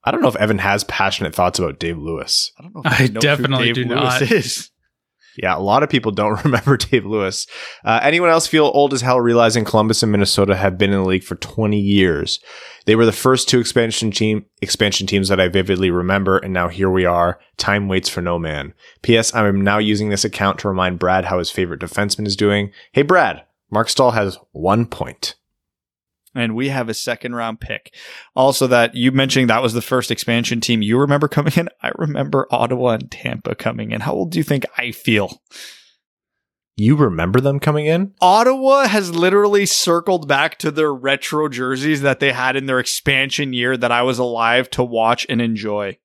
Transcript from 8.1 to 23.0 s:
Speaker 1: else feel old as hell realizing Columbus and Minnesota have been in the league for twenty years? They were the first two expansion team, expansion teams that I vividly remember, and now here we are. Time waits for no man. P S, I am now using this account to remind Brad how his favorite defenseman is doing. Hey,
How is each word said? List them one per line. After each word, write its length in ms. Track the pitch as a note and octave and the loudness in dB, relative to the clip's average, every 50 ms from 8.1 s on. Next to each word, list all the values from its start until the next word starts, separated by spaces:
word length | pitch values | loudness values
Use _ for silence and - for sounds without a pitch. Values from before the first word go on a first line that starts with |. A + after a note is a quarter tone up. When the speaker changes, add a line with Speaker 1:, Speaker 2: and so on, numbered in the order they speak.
| D#3 E3+ F3 E3+ | 2 2 2 4
Speaker 1:
else 160 | E3 E3 D#3+ | 4 2 2
feel 240 | - - D#3 D3+ - - | 2 2 4 4 4 4
old 180 | C#3 C#3+ C#3 C3+ | 4 2 2 0
as 80 | B2+ | -2
hell 180 | A#2 B2+ B2+ B2+ | 0 2 2 2
realizing 440 | A#2+ A#2 A#2 A#2+ A#2 A2+ G#2+ A#2+ A2 | 4 4 4 4 4 4 2 0 -2
Columbus 360 | - - A2 G#2+ A2 A2+ - | 2 2 2 2 2 2 0
and 100 | - A2 | 2 2
Minnesota 440 | G#2 G2+ G2+ F#2 - - G2 G2 G2 | 2 2 2 2 2 2 2 2 2
have 240 | F#2 G2 G2 F2+ F2+ | 0 0 -2 0 0
been 120 | G#2 G2 | 0 0
in 100 | G2 G2 F#2+ | 2 0 0
the 20 | |
league 160 | F#2 F#2+ F#2 - | 0 0 -2 -2
for 120 | - F2+ | -6 -12
twenty 440 | - - - - - A2 G#2 G#2 G#2 | -12 -12 -10 -4 -2 -2 0 0 0
years? 600 | G2+ G2+ G2+ G2+ F#2 F2+ D#2+ D2 F2 - - - _ - - - - - - - _ | 2 2 4 4 4 4 2 0 -2 -4 -6 -8 _ -18 -20 -20 -20 -20 -20 -6 _
They 100 | - A2 | 2 4
were 100 | A2+ A#2 | 6 4
the 60 | A2+ | 4
first 380 | G2+ - - B2+ C3 B2 - - | 2 2 2 2 2 2 2 0
two 100 | - B2 | 0 0
expansion 520 | A2+ - - B2 A#2 A2+ A2 - A#2 A2 | 0 2 0 0 0 0 -2 -4 -4 -4
team, 340 | G2 - A2 G#2+ G#2+ G#2+ - _ _ _ | -2 0 0 0 0 -2 -4 _ _ _
expansion 460 | - - - - A2 G#2 G2+ - G2 | -6 -6 -2 0 0 0 0 -2 -4
teams 200 | F#2 - G2 F#2+ | 0 0 0 2
that 140 | F#2+ G2 F#2 | 2 2 2
I 80 | F#2 F2+ | 2 2
vividly 420 | F2 G2 F#2 G2 F#2+ F2+ F#2+ F#2 | 2 0 2 2 0 0 2 0
remember, 460 | F2 F2+ F2 F#2 F#2+ G2 G2 G2 F#2+ | 0 0 0 0 0 0 2 2 0
and 160 | F#2+ - G2+ F#2 | 0 0 -2 -2
now 160 | F2+ F2 E2+ | -2 -2 -2
here 200 | E2 F#2 F#2+ F#2+ | -2 0 0 2
we 140 | F#2 F#2+ F#2 | 2 2 2
are. 340 | F2 F2 F2 E2+ F2 F2 _ _ _ _ | 2 2 2 0 0 -2 _ _ _ _
Time 320 | - - - G2+ G2+ G2+ G2 | -6 -2 0 0 0 0 0
waits 180 | F#2+ F#2+ F2+ | -2 -2 -2
for 140 | - - F#2+ | -2 -6 -4
no 180 | F2 F2 F2 E2+ | -4 -2 -2 -2
man. 340 | E2 D#2+ D2+ D2 C#2+ D2 - _ _ - _ _ | -4 -4 -6 -6 -8 -10 -14 _ _ -20 _ _
P 160 | - - A#2 | 0 2 2
S, 160 | A2+ A2+ - - | 2 2 0 0
I 100 | A#2 G#2+ | 0 0
am 140 | G#2 G2 G2 | 2 2 2
now 160 | G2 G2+ G2+ | 2 2 2
using 300 | G#2+ G#2+ G#2 G#2+ G2+ G#2+ | 2 2 2 0 0 0
this 160 | G#2+ G2+ F#2+ - | -2 -2 -2 -2
account 360 | G#2+ - - G2+ G2 F#2+ - | -4 -2 0 0 0 0 -2
to 100 | - G#2 | -4 -4
remind 280 | F#2+ F#2 F#2 F2+ F2+ | -2 0 0 -2 -2
Brad 280 | E2 F#2 F2+ F#2 F#2+ F2+ | 0 0 2 2 2 0
how 120 | F2+ F#2+ | 0 -2
his 140 | F2+ E2+ - | -2 -2 -4
favorite 300 | - - F#2 E2+ E2 C#2+ | -2 -4 -4 -4 -4 -10
defenseman 440 | - E2+ - - G#2+ G2+ - - G#2+ | -10 -8 -4 -4 -2 -2 -4 -4 -4
is 120 | G#2 G2+ | -6 -2
doing. 340 | G2 G#2 G#2 G2+ G2+ G2+ G2+ _ - - _ _ | 0 2 2 2 0 -2 -4 _ -18 -20 _ _
Hey, 80 | - | 0